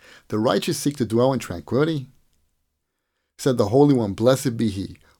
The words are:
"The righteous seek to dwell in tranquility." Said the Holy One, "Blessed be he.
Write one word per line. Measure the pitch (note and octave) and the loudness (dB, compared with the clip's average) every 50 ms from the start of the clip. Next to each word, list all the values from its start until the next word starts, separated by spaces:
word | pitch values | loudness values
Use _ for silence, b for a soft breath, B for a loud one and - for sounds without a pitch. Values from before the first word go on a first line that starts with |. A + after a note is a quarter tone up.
| B B B B B - | B B B B B -6
"The | G#2+ G#2+ | -2 0
righteous | A2 C3 - - - - D3+ | 0 2 0 0 0 -4 -4
seek | - - D3 C#3 | -4 -4 -4 -4
to | - A#2+ | -4 -4
dwell | G2 A2 A2+ B2 C3+ | -2 0 2 2 2
in | C3+ B2 | 0 -2
tranquility." | - - F2+ E2+ - - G#2+ B2+ D3+ E3 D#3+ C#3+ B2 - _ _ _ _ _ _ _ _ _ _ _ _ _ _ _ _ _ _ _ _ _ _ _ _ _ | -4 -8 -12 -12 -8 -4 -2 0 0 0 -2 -6 -8 -12 _ _ _ _ _ _ _ _ _ _ _ _ _ _ _ _ _ _ _ _ _ _ _ _ _
Said | - - C#3+ B2+ | -4 -2 0 2
the | A#2 A2 G2 | 2 0 2
Holy | A2 C#3 D3 D3 C#3 | 4 4 6 6 4
One, | B2 A2 G2 F#2+ | 2 0 -2 -2
"Blessed | F2+ A2 B2+ C3+ C3 - C3+ A#2 | 0 2 2 2 2 0 -4 -2
be | A#2 A#2+ G#2+ | -2 -2 -2
he. | F#2+ G2+ F#2 - - b b b b | -4 -4 -8 -10 -12 b b b b